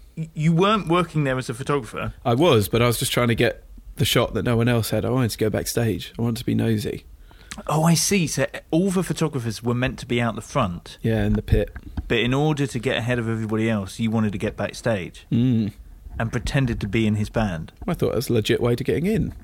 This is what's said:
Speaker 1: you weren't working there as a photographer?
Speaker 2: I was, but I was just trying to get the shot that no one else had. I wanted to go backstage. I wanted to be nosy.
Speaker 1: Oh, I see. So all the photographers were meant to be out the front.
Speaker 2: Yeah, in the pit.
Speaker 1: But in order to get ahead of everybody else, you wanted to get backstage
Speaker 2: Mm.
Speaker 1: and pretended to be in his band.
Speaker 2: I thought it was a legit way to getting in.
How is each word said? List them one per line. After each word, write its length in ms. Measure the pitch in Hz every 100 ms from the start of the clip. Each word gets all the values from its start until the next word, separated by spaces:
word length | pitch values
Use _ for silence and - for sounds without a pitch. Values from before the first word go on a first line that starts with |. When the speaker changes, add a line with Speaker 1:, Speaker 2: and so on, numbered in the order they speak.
| - - 160
Speaker 1:
you 180 | 156 156
weren't 360 | 165 196 214 160
working 360 | 175 175 156
there 120 | 139 127
as 140 | 123
a 40 |
photographer? 600 | 120 135 143 110 76 110 -
Speaker 2:
I 100 | 127
was, 340 | 120 175 117 101
but 120 | 113
I 40 | 120
was 120 | 113
just 140 | 120
trying 160 | - 120
to 60 |
get 300 | 113 120 - - - - -
the 80 |
shot 280 | 113 131 113
that 100 | 110
no 120 | 123 113
one 120 | 120
else 220 | 120 104
had. 140 | 107
I 60 | 104
wanted 200 | 127 117
to 60 | -
go 120 | 107
backstage. 640 | 101 - - 113 85 - -
I 40 |
wanted 160 | 117 113
to 60 | -
be 80 |
nosy. 500 | 110 113 110 - - - - - - - - -
Speaker 1:
Oh, 160 | 151
I 120 | 165
see. 340 | 160 - - 147
So 180 | - 131 - -
all 200 | 160 196
the 100 | 185
photographers 580 | 170 156 156 139 117 104
were 100 | 117
meant 240 | 120 127 101
to 60 | 117
be 140 | 120
out 160 | 117 107
the 40 |
front. 560 | - 143 101 85 - -
Speaker 2:
Yeah, 220 | 113 110
in 80 | 104
the 100 | 107
pit. 300 | - 110 101 - - - -
Speaker 1:
But 120 | 117
in 140 | 117
order 360 | 135 151 147 139
to 100 | 123
get 180 | 127 117
ahead 220 | 117 123
of 100 | 113
everybody 400 | 113 110 110 113
else, 300 | 107 95 -
you 140 | 113
wanted 180 | 113 107
to 60 | 98
get 180 | 104 -
backstage 680 | 101 - 123 104 80 - -
Speaker 2:
Mm. 400 | 113 127 113 101 - - - - -
Speaker 1:
and 100 | 113
pretended 500 | 123 - 143 127 107
to 40 | 104
be 180 | 113 107
in 80 | 107
his 120 | 107
band. 440 | - 113 - - - -
Speaker 2:
I 60 |
thought 180 | 165 -
it 40 | -
was 120 | 131
a 40 |
legit 260 | 120 107 120
way 160 | 120 120
to 80 |
getting 220 | 131 120 180
in. 280 | 220 - -